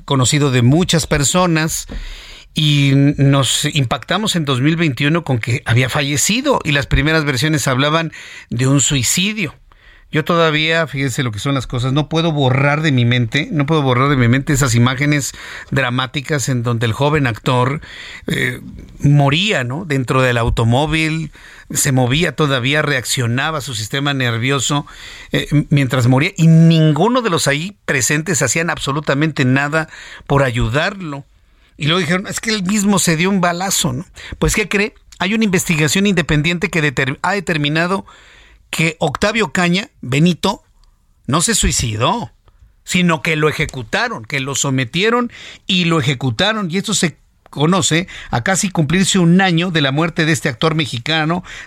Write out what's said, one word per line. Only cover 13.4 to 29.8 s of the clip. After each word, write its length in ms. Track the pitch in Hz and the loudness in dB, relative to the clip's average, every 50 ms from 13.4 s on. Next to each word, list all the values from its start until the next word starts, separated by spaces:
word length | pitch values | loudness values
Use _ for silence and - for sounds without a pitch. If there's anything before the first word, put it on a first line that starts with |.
| 151 269 | -2 -2
no 140 | 220 147 143 | -2 -2 0
puedo 160 | 135 165 156 | 2 2 2
borrar 260 | 139 131 127 120 135 143 | 2 2 2 2 2 2
de 80 | 147 | 2
mi 140 | 131 123 113 | 4 4 4
mente 240 | 123 135 135 - 147 | 2 2 2 0 0
esas 200 | 123 143 127 110 | 2 2 2 4
imágenes 600 | 117 120 123 131 131 147 147 147 147 135 - - - - - - - - - | 4 4 2 2 0 0 0 0 0 -2 -4 -8 -12 -16 -16 -16 -16 -10 -4
dramáticas 760 | - 139 135 123 123 127 131 123 - 151 127 - 160 143 - - | -2 -2 0 0 0 -2 -4 -4 -4 -6 -4 -4 -4 -2 -2 -2
en 160 | 135 123 117 | -2 -2 -2
donde 220 | 123 120 113 123 | -2 -2 0 0
el 80 | 117 107 | -2 0
joven 340 | - 139 147 147 156 139 120 | 0 0 2 2 2 0 0
actor, 540 | 110 - - 147 131 123 123 123 139 160 - - - - - - - - - - | -2 -2 -2 0 2 2 2 0 -2 -4 -8 -14 -18 -18 -18 -18 -18 -12 -8 -6
eh, 340 | - 139 131 123 120 - - - - - - - - - | -4 -2 -2 -4 -4 -6 -12 -16 -16 -16 -18 -18 -6 0
moría, 640 | - 143 147 147 143 139 143 165 196 220 202 147 127 | 2 4 6 6 4 4 2 2 0 0 0 0 -2
¿no? 180 | 120 127 160 202 | -2 -6 -6 -6
Dentro 380 | 160 143 135 127 - 139 131 | -4 -2 -2 0 0 2 2
del 160 | 131 127 120 120 | 2 2 2 2
automóvil, 920 | 117 120 - - 117 113 117 131 151 151 151 160 160 156 156 160 160 143 - - - - - - - - | 0 0 0 2 2 2 2 2 2 0 0 0 0 0 -2 -4 -6 -8 -12 -18 -20 -20 -20 -20 -14 -8
se 200 | 156 - - 147 | -6 -2 -2 0
movía 420 | 131 131 127 117 131 156 175 160 139 | 2 2 2 2 2 0 0 0 0
todavía, 480 | - 156 143 139 131 117 135 143 151 | 0 0 0 0 0 0 0 0 0
reaccionaba 800 | 147 143 143 127 117 - - - 123 117 117 127 139 156 160 151 | 0 0 -2 -2 -2 -4 -4 -2 -2 0 0 -2 -2 -2 -4 -6
su 140 | 123 139 127 | -8 -8 -8
sistema 400 | 110 107 - - 139 139 147 139 | -8 -8 -6 -4 -4 -2 -2 -2
nervioso, 720 | 135 131 120 113 113 117 131 139 139 - - 147 143 143 - - - - - - - - - - | -2 -2 -2 -2 -2 -2 0 0 -2 -2 -2 -2 -4 -4 -6 -12 -20 -20 -20 -20 -20 -10 -6 -4
eh, 140 | 143 - - | -4 -2 0
m-, 140 | - 143 143 - | 0 0 0 2
mientras 380 | 156 143 139 127 139 127 117 123 | 2 2 2 2 0 2 2 4
moría, 240 | 127 131 151 185 - - | 4 2 2 0 0 2
y 100 | 160 165 | 4 6
ninguno 760 | 160 160 165 165 165 160 156 156 151 143 175 226 247 262 | 6 6 6 6 6 4 4 2 2 2 2 2 2 2
de 100 | 226 220 | 0 0
los 180 | 170 156 - 143 | 0 0 0 0
ahí 260 | 139 147 165 196 202 _ _ | -2 -2 -4 -8 -12 _ _
presentes 580 | - 160 135 120 - 151 151 156 180 170 - | -4 -2 0 0 0 0 -2 -2 -2 -2 0
hacían 280 | 147 120 - 170 165 170 | 0 0 0 -2 -2 -2
absolutamente 760 | - - - 143 135 156 151 - 143 135 156 160 147 - 135 | -4 -4 -4 -4 -4 -4 -2 -2 0 0 0 0 0 0 2
nada 460 | 127 127 135 143 147 151 160 | 2 2 2 0 0 -2 -2